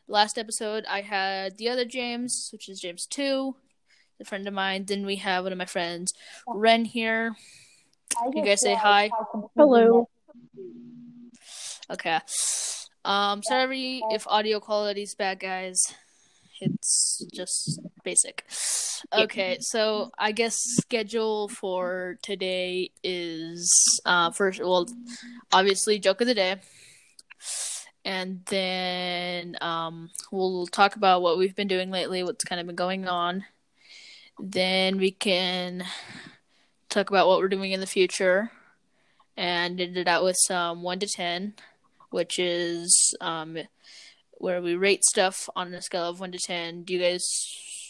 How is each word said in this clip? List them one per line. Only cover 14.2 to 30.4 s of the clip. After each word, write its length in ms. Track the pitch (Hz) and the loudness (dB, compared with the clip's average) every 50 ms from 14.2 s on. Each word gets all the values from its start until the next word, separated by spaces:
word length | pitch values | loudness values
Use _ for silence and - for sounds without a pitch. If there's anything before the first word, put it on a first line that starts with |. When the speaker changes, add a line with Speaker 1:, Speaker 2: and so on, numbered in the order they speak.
| - - | 0 0
Speaker 1:
audio 320 | - 214 214 214 214 208 | 2 2 2 2 0 -2
quality 420 | - - 214 208 208 208 202 202 | -2 -2 -2 0 0 -2 -4 -4
is 120 | 202 196 - | -6 -8 -6
bad, 260 | - 202 190 190 185 | -4 -4 -4 -4 -4
guys. 380 | 185 190 185 185 190 185 185 180 - - - - _ _ _ _ _ _ _ _ _ _ - - | -6 -6 -6 -6 -8 -4 -2 0 0 0 -4 -10 _ _ _ _ _ _ _ _ _ _ -12 -6
It's 640 | 190 - 190 - - - - - - - - - 180 - - | -4 -4 -4 -2 -2 0 0 2 2 0 -2 -4 -8 -10 -10
just 460 | 180 180 - - - - - - - - - - _ | -10 -8 -6 -6 -4 -4 -6 -6 -8 -10 -16 -18 _
basic. 440 | - 185 175 - - - - - - - - - - - - - - - - - - - | -10 -2 0 0 0 0 -4 -14 -14 -12 -10 -8 -6 -4 -4 -4 -4 -6 -8 -10 -8 -2
Speaker 3:
Yeah. 120 | 196 220 220 | 0 2 2
Speaker 1:
Okay, 340 | 214 - 208 190 185 180 - | 2 0 -2 -2 -2 -2 -4
so 520 | - - - 226 214 214 214 208 190 - - - | -4 -4 -2 0 0 0 0 -2 -4 -6 -4 -4
I 140 | 208 214 | -2 -2
guess 220 | 214 220 233 226 - | 0 0 -2 -2 -2
schedule 920 | - - 240 240 240 - - 247 226 220 202 226 226 220 220 214 214 208 202 | -2 -4 0 0 0 0 0 -2 -4 -4 -4 -4 -2 -2 -2 -2 -2 -4 -6
for 680 | 240 - - 190 180 185 180 180 185 185 180 180 165 - | -8 -8 -6 -4 -4 -2 -4 -4 -4 -6 -6 -8 -10 -10
today 680 | - - 202 185 190 185 185 180 180 180 180 185 185 - _ _ | -10 -8 -6 -4 -4 -4 -2 -2 -4 -4 -4 -4 -4 -6 _ _
is, 960 | - 185 180 175 175 170 165 160 165 165 170 175 175 - - - - - - - - | -6 -6 -6 -6 -6 -8 -8 -8 -10 -10 -10 -4 2 4 6 6 6 6 4 2 2
uh, 240 | - 180 175 170 170 | 4 4 4 4 2
first, 320 | - - 202 190 190 - | 2 2 0 0 0 0
well, 240 | 156 180 185 180 175 - - - - - - - - - - - - - | 0 2 2 2 2 0 -6 -12 -16 -16 -16 -16 -16 -18 -18 -20 0 4
obviously, 460 | 180 185 196 202 196 - - 214 214 202 | 6 6 6 6 4 2 2 2 2 4
joke 240 | 185 190 190 - | 4 4 4 4
of 40 | 240 | 2
the 60 | 247 | 2
day. 240 | 247 208 185 185 196 190 - - - - - - - - _ _ _ - - _ - _ - - - - - - - - - - - _ | 2 2 2 0 0 -4 -8 -16 -20 -20 -20 -20 -20 -20 _ _ _ -20 -20 _ -20 _ -12 -10 -8 -8 -8 -8 -10 -10 -14 -16 -20 _
And 380 | - - 190 185 185 185 190 180 185 | -6 -6 -4 -4 -4 -6 -8 -10 -6
then, 1120 | - 202 190 185 180 185 185 185 180 180 180 180 180 175 175 175 180 175 175 170 175 170 - | -4 -2 0 0 0 -2 -2 -2 -2 -2 -4 -4 -4 -4 -4 -4 -4 -6 -6 -8 -8 -8 -6
um, 480 | 156 170 165 165 165 165 165 165 165 170 - - - - | -4 -4 -2 -2 -4 -6 -6 -10 -14 -12 -12 -14 -12 -6
we'll 360 | 196 190 | -4 -2